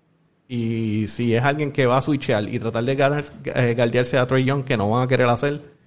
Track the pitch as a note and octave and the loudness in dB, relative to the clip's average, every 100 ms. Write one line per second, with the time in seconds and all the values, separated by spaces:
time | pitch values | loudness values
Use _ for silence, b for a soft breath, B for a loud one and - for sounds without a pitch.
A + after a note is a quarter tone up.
0 | _ _ _ _ - B2 A2+ A2+ A2 G#2+ | _ _ _ _ -10 -6 -4 -2 -2 -2
1 | G#2 - A#2+ A2+ C#3 D3+ C#3+ - B2+ C3 | -2 -2 0 2 2 0 -2 0 2 2
2 | D#3 C#3+ - G#2+ G#2 A2+ A2 A2+ B2 C3+ | 2 -2 0 0 0 -4 -4 -2 -2 2
3 | C#3 D3 C#3+ - C3+ C3 A#2+ A#2 A#2+ B2 | 2 0 -6 -12 -6 0 0 2 2 0
4 | B2 C3+ B2+ C3 C3 C#3 B2+ A#2+ G2+ A#2 | 0 0 2 2 2 -2 -2 -2 0 0
5 | B2+ B2 C3 C3 C#3+ D3 - - | 2 2 2 2 -2 -4 -12 -20